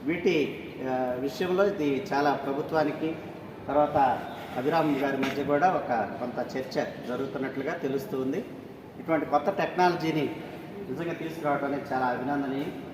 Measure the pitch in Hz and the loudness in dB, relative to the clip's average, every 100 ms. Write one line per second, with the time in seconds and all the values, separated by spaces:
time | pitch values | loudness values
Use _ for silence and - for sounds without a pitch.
0 | 127 175 - 165 127 - - - 131 127 | -2 0 2 4 2 -2 -10 -8 -2 0
1 | 127 123 135 - 180 180 202 165 147 131 | 0 0 -2 -2 0 4 4 4 2 2
2 | - 139 147 139 139 139 156 160 151 139 | 0 2 2 2 0 -2 0 2 2 0
3 | 160 160 - - - - - 143 147 151 | -4 -4 -8 -12 -12 -12 0 4 4 6
4 | 135 - - - - 127 131 165 156 139 | 4 4 -2 -10 -8 -2 2 4 4 4
5 | 139 135 135 135 143 143 180 160 - 120 | 2 2 0 0 2 6 6 4 2 0
6 | 101 95 120 120 123 131 131 147 120 - | 0 -2 -6 -4 -4 -4 -4 -2 -2 -4
7 | - 123 135 147 131 135 135 170 143 135 | -6 -4 -4 -4 -4 -2 -4 -2 -2 -2
8 | - 135 131 160 247 - - - - - | -2 -2 0 -2 -4 -10 -14 -14 -16 -14
9 | - 160 147 143 202 190 160 - 180 165 | 0 0 4 2 2 0 0 4 4 4
10 | 160 156 131 - - - - 202 196 131 | 2 2 0 -2 -10 -12 -12 -10 -8 -6
11 | 170 165 160 - 147 139 139 143 123 131 | -4 -4 -6 -4 0 0 0 -2 -2 0
12 | 127 120 127 143 135 135 156 - - | 0 0 0 -2 0 -2 -4 -6 -10